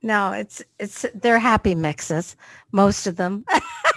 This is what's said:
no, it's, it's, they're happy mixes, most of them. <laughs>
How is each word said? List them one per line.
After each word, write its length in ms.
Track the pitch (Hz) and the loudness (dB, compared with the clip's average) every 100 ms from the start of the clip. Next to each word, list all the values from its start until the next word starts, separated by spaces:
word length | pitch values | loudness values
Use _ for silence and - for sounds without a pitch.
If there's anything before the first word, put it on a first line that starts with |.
no, 300 | 220 208 190 | -2 0 0
it's, 280 | 202 208 - - - | -4 -10 -14 -20 -14
it's, 240 | 208 - - | -14 -8 -10
they're 240 | 202 240 226 | -2 2 4
happy 360 | 240 214 202 170 | 4 2 2 0
mixes, 580 | 151 - - 160 - - - - _ | -2 -4 -4 -4 -4 -12 -20 -20 _
most 340 | 196 202 - 202 | 2 2 2 -4
of 80 | 175 | -4
them. 280 | 180 202 254 | -4 -6 0
<laughs> 60 | 370 - - 640 | -2 -2 -4 -2